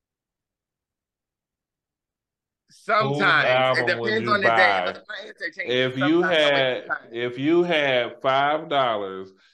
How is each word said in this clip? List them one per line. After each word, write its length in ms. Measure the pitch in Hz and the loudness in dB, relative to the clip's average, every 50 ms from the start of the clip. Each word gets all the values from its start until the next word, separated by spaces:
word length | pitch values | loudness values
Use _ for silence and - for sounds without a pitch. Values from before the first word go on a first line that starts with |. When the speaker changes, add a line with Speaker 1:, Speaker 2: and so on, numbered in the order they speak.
| _ _ _ _ _ _ _ _ _ _ _ _ _ _ _ _ _ _ _ _ _ _ _ _ _ _ _ _ _ _ _ _ _ _ _ _ _ _ _ _ _ _ _ _ _ _ _ _ _ _ _ _ _ _ | _ _ _ _ _ _ _ _ _ _ _ _ _ _ _ _ _ _ _ _ _ _ _ _ _ _ _ _ _ _ _ _ _ _ _ _ _ _ _ _ _ _ _ _ _ _ _ _ _ _ _ _ _ _
Speaker 1:
Whose 160 | _ - _ | _ -14 _
Speaker 2:
sometimes 600 | 190 220 214 220 139 139 147 196 180 160 147 135 | -2 0 0 0 0 0 0 2 2 2 4 2
it 40 | 123 | 2
Speaker 1:
album 500 | 127 127 131 131 131 - - 175 180 - | 2 2 2 2 2 0 0 0 -2 -2
would 80 | 233 | -2
Speaker 2:
depends 200 | 214 220 226 - 120 | -2 -2 -2 0 0
Speaker 1:
you 40 | - | 0
Speaker 2:
on 60 | - | 2
the 60 | - | 2
day. 60 | 117 113 | 2 4
Speaker 1:
buy? 300 | 220 - - 98 - 180 | 4 4 4 2 0 -2
Speaker 2:
Like, 100 | 190 190 - - - | -4 -6 -8 -14 -16
my 180 | 214 - 214 | -16 -16 -16
interchange. 420 | 214 - - - 170 - 190 175 120 | -18 -14 -12 -12 -12 -10 -10 -6 -2
Speaker 1:
If 280 | 123 127 131 127 127 | 0 0 0 -2 -2
you 240 | 131 139 151 165 175 | -2 0 2 2 2
Speaker 2:
Sometimes 20 | 175 | 2
I 180 | 165 170 156 151 | 2 2 2 2
like 100 | 147 143 | 4 2
Speaker 1:
had, 300 | 135 131 127 123 - - | 2 2 0 -2 -4 -6
Speaker 2:
sometimes. 220 | - - - - - | -8 -10 -10 -10 -10
Speaker 1:
if 260 | 117 120 120 123 120 | -8 -6 -6 -6 -6
you 260 | 127 139 151 170 175 175 | -4 0 2 2 2 2
had 580 | 170 170 151 143 139 127 123 117 113 - - | 2 0 0 2 2 0 0 0 -2 -8 -4
five 480 | - 135 131 139 143 147 151 156 165 165 | -2 0 2 2 2 0 -2 -4 -4 -2
dollars 600 | 147 139 131 120 110 104 101 95 95 95 95 95 - _ _ _ | 0 0 0 0 -2 -4 -6 -8 -10 -12 -14 -16 -20 _ _ _